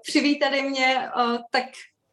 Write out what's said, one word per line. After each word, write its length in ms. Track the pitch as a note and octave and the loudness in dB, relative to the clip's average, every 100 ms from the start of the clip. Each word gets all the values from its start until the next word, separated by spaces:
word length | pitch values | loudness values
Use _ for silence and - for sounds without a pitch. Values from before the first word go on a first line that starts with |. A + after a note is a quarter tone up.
přivítali 600 | - D4+ C#4+ C#4+ C#4 C#4 | -2 2 2 2 0 0
mě, 340 | C#4 C4+ C4 C4 | -2 0 2 2
eh, 400 | - B3 A#3 A#3 - | -2 -2 0 -2 -2
tak 140 | B3+ - - - _ _ | -4 -4 -10 -20 _ _